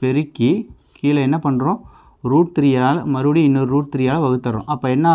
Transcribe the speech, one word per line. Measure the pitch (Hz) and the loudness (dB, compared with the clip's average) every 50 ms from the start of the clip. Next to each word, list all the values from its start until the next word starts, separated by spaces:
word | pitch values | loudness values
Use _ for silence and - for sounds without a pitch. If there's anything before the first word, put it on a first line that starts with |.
| - | -4
பெருக்கி | 127 131 143 156 147 - - - - 170 214 226 - - _ _ _ _ - | -2 -2 -2 -2 -4 -4 -2 0 0 0 0 -4 -10 -14 _ _ _ _ -6
கீழே | - 143 147 147 139 | -2 0 0 0 0
என்ன | 131 143 165 156 | 0 -2 -2 -2
பண்றோம்? | 151 135 123 131 147 196 240 - - - - _ _ _ _ - 123 131 | -2 -2 -2 0 -2 -4 -4 -8 -16 -20 -20 _ _ _ _ -4 0 2
ரூட் | 151 175 - - - | 2 2 2 0 0
த்ரீயால் | 143 143 131 127 127 131 143 175 123 - 139 | 2 2 2 2 2 0 0 -2 -2 -4 -4
மறுபடியும் | 131 131 143 147 165 160 143 | -2 0 0 2 2 2 2
இன்னொரு | 135 135 135 123 131 | 2 2 0 0 0
ரூட் | 143 147 139 - | -2 -2 -2 -4
த்ரீயால் | 135 131 127 135 165 160 | -2 -2 0 0 0 0
வகுத்துறோம். | 135 127 127 123 123 113 110 - - 147 | 0 0 -2 -2 -4 -4 -4 -4 -6 -6
அப்போ | 139 - 131 127 | -4 -2 -2 0
என்ன | 135 156 170 165 | 0 2 2 2